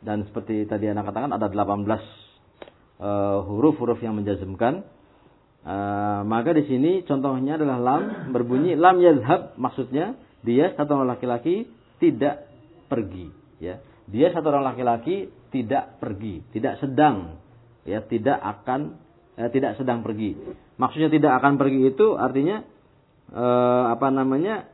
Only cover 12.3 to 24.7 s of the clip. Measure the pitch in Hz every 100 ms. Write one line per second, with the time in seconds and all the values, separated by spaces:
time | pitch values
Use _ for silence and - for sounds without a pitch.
12.3 | - - - - - - 123 98 92 82
13.3 | 71 _ _ 82 92 - - - 101 160
14.3 | 170 156 143 135 120 123 117 156 196 190
15.3 | - - 135 113 135 - - 117 98 110
16.3 | 110 - 107 113 90 139 131 151 110 85
17.3 | 80 - - _ _ - 104 110 117 107
18.3 | - 98 107 - 131 151 - - _ _
19.3 | - 120 131 131 107 131 120 110 107 107
20.3 | - - - _ _ 127 151 156 156 147
21.3 | 127 139 139 139 135 131 131 214 - 131
22.3 | 131 147 214 - _ _ _ _ _ _
23.3 | - 123 123 123 123 123 117 135 135 131
24.3 | 135 185 214 -